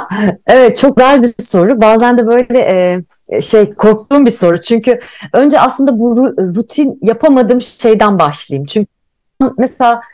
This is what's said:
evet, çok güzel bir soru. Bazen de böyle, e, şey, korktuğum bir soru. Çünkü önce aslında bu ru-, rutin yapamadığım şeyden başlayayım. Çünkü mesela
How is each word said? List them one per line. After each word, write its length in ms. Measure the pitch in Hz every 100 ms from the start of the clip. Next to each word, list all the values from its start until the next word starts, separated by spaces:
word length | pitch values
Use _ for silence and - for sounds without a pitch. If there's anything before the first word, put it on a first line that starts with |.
| - 196 208 185 -
evet, 300 | 247 247 -
çok 200 | 277 -
güzel 260 | 254 285
bir 100 | 240 -
soru. 420 | - 190 190 254
Bazen 360 | 214 220 240 240
de 100 | 226
böyle, 320 | 240 240 247
e, 840 | - 185 180 180 175 _ - 214
şey, 320 | 208 220 208
korktuğum 520 | - 214 214 - 285 254
bir 60 |
soru. 300 | 220 175 170
Çünkü 380 | - 233 226 240 - - -
önce 260 | - 285 285
aslında 400 | 254 247 269 226
bu 120 | 240
ru-, 420 | 233 262 - 185 175
rutin 440 | - - 277 -
yapamadığım 600 | 190 233 311 262 220 247
şeyden 580 | 240 - 233 214 214 190
başlayayım. 460 | 151 147 - 139 143
Çünkü 220 | 220 208 _ _ _ _ - 262 269
mesela 440 | 262 - 240 233 -